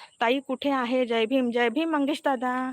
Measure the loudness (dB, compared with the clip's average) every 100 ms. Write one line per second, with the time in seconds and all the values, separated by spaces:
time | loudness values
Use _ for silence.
0 | -20 _ 0 0 -2 -4 -2 0 0 0
1 | 0 0 2 2 0 0 0 0 0 0
2 | 0 0 -2 -2 -2 -4 -4